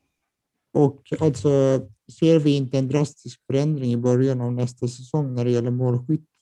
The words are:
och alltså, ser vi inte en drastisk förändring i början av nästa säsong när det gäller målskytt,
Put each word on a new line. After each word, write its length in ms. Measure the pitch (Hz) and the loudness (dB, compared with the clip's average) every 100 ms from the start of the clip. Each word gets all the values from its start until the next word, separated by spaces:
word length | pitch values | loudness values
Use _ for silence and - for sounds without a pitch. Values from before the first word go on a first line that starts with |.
| _ _ _ _ _ _ _ | _ _ _ _ _ _ _
och 280 | - 143 139 - 151 | 0 0 0 -10 -2
alltså, 300 | 156 127 147 139 135 131 110 _ _ - | 0 0 0 2 2 0 -2 _ _ -2
ser 200 | 165 165 | 4 4
vi 160 | 147 143 | 4 0
inte 200 | 127 135 | 0 -2
en 100 | 131 | 0
drastisk 520 | 135 147 - 127 - - | 0 -2 -6 -20 -16 -4
förändring 440 | 135 151 151 127 | -2 0 -2 -2
i 40 | 120 | -2
början 440 | 123 123 135 127 | 2 2 2 0
av 120 | 120 | -4
nästa 340 | 123 123 - 123 | -4 -4 -4 -8
säsong 460 | - 127 156 139 123 | -8 -6 -4 -4 -2
när 100 | 123 | 0
det 60 | |
gäller 200 | 120 120 | 0 0
målskytt, 540 | 123 127 123 123 156 - _ | -2 0 -2 -2 -4 -6 _